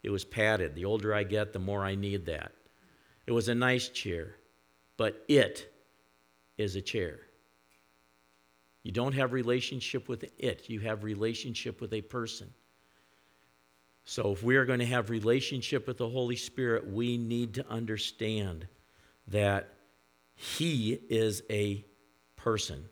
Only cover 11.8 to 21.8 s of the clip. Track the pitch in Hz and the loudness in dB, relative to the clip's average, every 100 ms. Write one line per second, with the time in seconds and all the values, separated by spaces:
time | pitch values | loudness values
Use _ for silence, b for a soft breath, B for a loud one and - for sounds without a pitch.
11.8 | 110 110 101 127 113 - 98 - _ b | -6 -6 -4 -6 -6 -8 -14 -20 _ b
12.8 | b b b b b b b b _ _ | b b b b b b b b _ _
13.8 | _ _ - - 107 95 113 135 127 123 | _ _ -8 0 2 2 4 6 6 2
14.8 | 120 123 107 117 107 131 135 135 - 139 | 2 0 0 0 2 2 2 -4 -2 -2
15.8 | - 123 117 127 123 120 - - 123 113 | -2 -4 -2 0 -2 -2 -6 -2 2 2
16.8 | - 101 120 120 113 117 120 113 - 113 | 0 -2 0 0 0 -2 -2 -4 -4 -4
17.8 | 117 110 - - 110 110 98 82 90 - | -2 -4 -4 -4 -2 0 -2 -4 -10 -16
18.8 | b b b b - 101 101 98 - - | b b b b -2 2 4 2 -2 -18
19.8 | - _ _ _ _ - - - 165 139 | -20 _ _ _ _ -14 -8 0 2 4
20.8 | 110 113 - 113 110 101 - 107 104 101 | 2 0 0 4 4 0 -2 0 0 -2